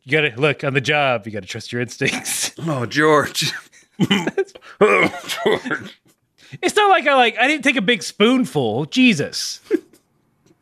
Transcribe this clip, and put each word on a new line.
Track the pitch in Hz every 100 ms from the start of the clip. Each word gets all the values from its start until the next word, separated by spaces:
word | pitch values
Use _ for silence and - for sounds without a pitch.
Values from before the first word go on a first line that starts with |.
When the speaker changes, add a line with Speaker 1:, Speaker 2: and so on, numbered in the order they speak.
Speaker 1:
you | 127
gotta, | 156 151 113
look, | 147 131 143
on |
the | 135
job, | 127 151 139 117 104
you |
gotta | 104 92
trust | 113 -
your | 120
instincts. | 120 - 131 254 - - - -
<laughs> | 160
Speaker 2:
Oh, | 139 117
George. | 135 156 147 - - 147 - - - _ -
<laughs> | 196 202 165 - 370 - - -
Oh, | 202 202 - 698 - 659 679
George. | - 254 - - - _ _ _ _ - -
Speaker 1:
It's | 339 -
not | 415
like | 349 285
I, | 277
like, | 233 214
I | 262
didn't | 302
take | 277 269
a |
big | 190 233
spoonful. | - - 214 254 226 151 117 110 151
Jesus. | 254 254 165 110 - - - - - - _ _ _ _ _ _ _